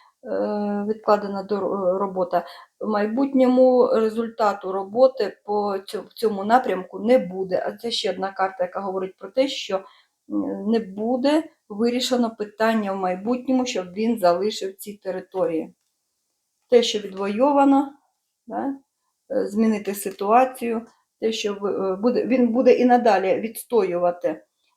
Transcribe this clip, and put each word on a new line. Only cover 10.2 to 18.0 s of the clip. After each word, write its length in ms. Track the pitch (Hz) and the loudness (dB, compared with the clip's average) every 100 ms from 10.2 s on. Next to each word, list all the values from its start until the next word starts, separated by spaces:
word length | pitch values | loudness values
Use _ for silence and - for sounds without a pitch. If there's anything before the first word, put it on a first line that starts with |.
| - | -6
м, 360 | 208 185 196 196 | -4 -2 -4 0
не 120 | 226 | 0
буде 640 | 190 196 220 254 277 302 311 - _ | 0 -4 -2 0 2 2 0 -10 _
вирішено 640 | 202 240 247 254 247 233 226 | -2 0 0 0 0 0 -4
питання 580 | 208 - 220 226 202 | -10 -2 0 2 0
в 20 | 196 | -2
майбутньому, 680 | 185 180 208 247 254 262 254 | -2 -2 -2 -4 0 0 0
щоб 280 | 214 180 | -4 -6
він 260 | 185 220 233 | -2 -2 2
залишив 560 | 180 175 208 208 190 - | 2 2 0 -4 -8 -10
ці 160 | - | -14
території. 800 | 202 190 185 185 190 170 160 185 - _ _ _ _ _ _ _ _ _ | -12 -8 -8 -8 -2 -2 -2 -6 -14 _ _ _ _ _ _ _ _ _
Те, 140 | 240 | 4
що 160 | 233 214 | 4 -2
відвойовано, 920 | 196 190 196 208 269 285 277 277 277 - | -6 -6 -4 2 2 4 6 4 2 -6